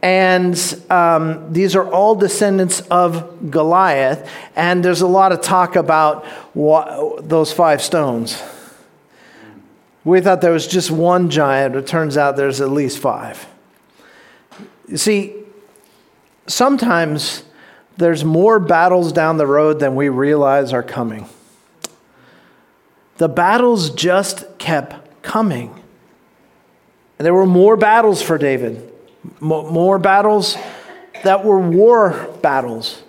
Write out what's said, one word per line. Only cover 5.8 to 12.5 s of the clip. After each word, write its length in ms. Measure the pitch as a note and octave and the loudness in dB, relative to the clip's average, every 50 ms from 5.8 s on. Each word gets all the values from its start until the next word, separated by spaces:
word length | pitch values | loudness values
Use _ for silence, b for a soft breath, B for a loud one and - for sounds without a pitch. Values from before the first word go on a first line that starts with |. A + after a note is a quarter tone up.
| D#3+ D#3 D#3+ D#3 D#3 D3+ D3+ - B B B B B B B | 2 2 2 2 2 2 0 -2 B B B B B B B
wha-, 680 | - D3 D3+ D#3 D#3+ D#3 - - C#3 D3 D3+ - - | -2 2 2 2 2 2 -2 -6 -4 -4 -4 -4 -4
those 320 | D#3 D#3 D#3+ D#3+ D#3 D3+ | -4 -2 0 0 0 0
five 300 | - - F3 D#3+ D3 C#3 | 0 0 2 2 2 0
stones. 600 | - - - E3 D3+ C3+ A#2+ A#2 A2+ A2+ - B B B B B B B B B B B B _ _ B B B B B B B B B B B B _ _ _ _ _ _ _ _ | -2 -4 -2 -2 -2 -2 -2 -4 -6 -8 -10 B B B B B B B B B B B B _ _ B B B B B B B B B B B B _ _ _ _ _ _ _ _
We 160 | D#3 F3+ F#3 | 2 2 2
thought 180 | E3+ G3 F#3 F3+ | 4 2 0 2
there 140 | F3+ F3 E3+ | 2 0 0
was 140 | D#3+ - | 0 -2
just 220 | - F3+ F#3 E3 - | -2 -4 -4 -2 -2
one 400 | D#3+ D#3 E3 F3 F3+ F#3 F3+ E3+ | -4 -2 0 2 2 2 0 0
giant. 460 | C#3 D#3 D3 C#3 C3+ C3+ C#3 C3+ B2 | 0 0 0 0 0 0 0 -2 -4
It 100 | C3+ C3+ | -6 -8
turns 300 | - - E3 D#3+ D3+ C3+ | -4 -4 -4 -2 -2 0
out 220 | D3+ D3 C#3+ C#3 | 0 0 0 0
there's 240 | C#3 C#3 C#3 | -2 -2 -2